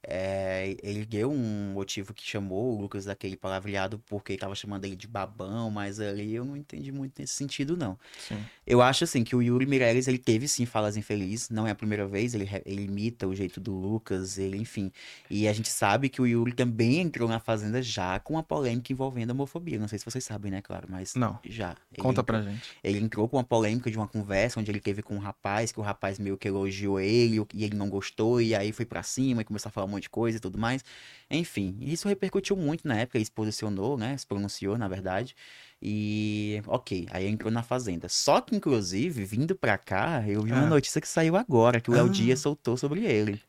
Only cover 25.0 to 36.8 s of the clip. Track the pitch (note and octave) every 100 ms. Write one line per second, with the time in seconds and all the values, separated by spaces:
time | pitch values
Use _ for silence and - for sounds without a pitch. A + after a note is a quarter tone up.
25 | - G2+ G2+ - G2+ G2+ A2+ - G#2 G2+
26 | G2 G2 G2 G2 G#2 G2 G2 G2 G2+ G2
27 | G2 A#2 A#2+ A2 G#2 G2+ G#2+ G#2 G2+ G2
28 | - - A2 A#2+ A2+ G#2+ G#2 A2 A#2 E2+
29 | - - C3+ A#2+ G#2+ G#2 A2 G#2 G2 G2+
30 | - - A#2 A2+ F#2+ G2 A#2 C3 - -
31 | - - _ D#3 E3+ - F#2+ G2+ B2 E3
32 | G3+ G3 F#3 G3+ G3 G3 D3 D#3+ D#3 A2
33 | B2 B2 A2 - G#2+ G#2+ G#2+ G2 G#2+ C#3+
34 | A2 C#3 - G2+ G2+ - G2+ A2+ G2+ F#2
35 | F#2+ F#2+ C3 - - - - _ - G#2+
36 | G#2+ G#2+ G#2+ G#2+ G#2 G#2 G#2 -